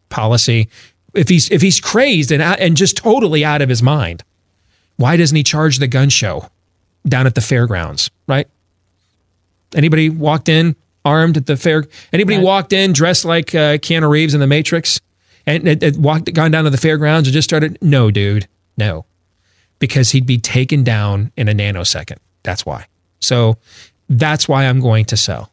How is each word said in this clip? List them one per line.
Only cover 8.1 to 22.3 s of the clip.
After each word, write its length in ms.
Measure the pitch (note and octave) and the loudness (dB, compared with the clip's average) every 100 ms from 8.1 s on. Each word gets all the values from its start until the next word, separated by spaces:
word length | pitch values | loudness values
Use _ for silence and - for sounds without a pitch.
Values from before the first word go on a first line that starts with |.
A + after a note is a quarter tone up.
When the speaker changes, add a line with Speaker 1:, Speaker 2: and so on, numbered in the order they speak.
| - - | -8 -4
Speaker 1:
right? 200 | C3+ - _ _ _ _ _ _ _ _ _ _ _ _ | -4 -4 _ _ _ _ _ _ _ _ _ _ _ _
Anybody 360 | D#3+ D#3 D#3 D#3 | -2 2 2 0
walked 380 | D#3+ D3 D#3 - | 0 -2 -2 0
in 280 | D#3+ E3 - _ _ | 0 0 -2 _ _
armed 320 | C#3+ D#3 E3+ D#3+ | -2 2 2 0
at 100 | C3 | -2
the 100 | C#3 | -2
fair? 280 | E3+ D#3 D3 - - | 0 -2 -4 -12 -6
Anybody 240 | E3+ G3+ G3+ | -2 0 2
Speaker 2:
Right. 80 | |
Speaker 1:
walked 280 | F#3 G3 - | 2 2 0
in 200 | F#3+ G3 | 0 2
dressed 320 | C#3+ E3+ F3+ | 2 0 0
like, 300 | E3+ E3+ - | 0 -2 -2
uh, 240 | E3 D3+ D3 | 0 0 0
Keanu 300 | - E3 D3+ | -2 0 2
Reeves 240 | D3+ D#3+ | 2 2
in 60 | D3 | 2
The 60 | C#3 | 2
Matrix 540 | D3 - E3 - - - _ _ _ - | 2 0 -2 -4 -6 -10 _ _ _ -4
and, 200 | D#3 F3 | -2 0
and, 160 | D3+ | 0
and 140 | D#3 C#3+ | 0 0
walked, 300 | D3 D#3 - | 0 0 -2
gone 160 | E3 D#3+ | 0 2
down 140 | D#3 | 2
to 60 | D#3 | 0
the 60 | C3 | 0
fairgrounds 520 | D#3 D#3 D3+ D#3+ C3+ | 0 0 2 2 2
and 40 | |
just 160 | D3 - | 0 0
started? 300 | D#3 D#3 - | 0 -2 0
No, 300 | D#3 C#3 A2+ | 2 4 2
dude, 360 | G2+ G2+ G#2 F#2+ _ _ - | 2 0 -2 -4 _ _ -6
no, 300 | G#2 D#2+ - _ _ _ _ _ _ _ | -4 -6 -12 _ _ _ _ _ _ _
because 320 | A#2+ C3+ B2 | -2 0 2
he'd 160 | C3+ B2+ | 2 0
be 120 | B2 | -2
taken 460 | - B2+ C3 C#3+ | -2 -2 0 0
down 480 | B2 G#2+ G#2 G2+ A2 - | 2 0 0 -2 -4 -4
in 120 | G#2+ | -2
a 40 | |
nanosecond. 640 | G#2 G2+ F#2+ E2 D#2 - - _ | 0 -2 -4 -4 -6 -8 -16 _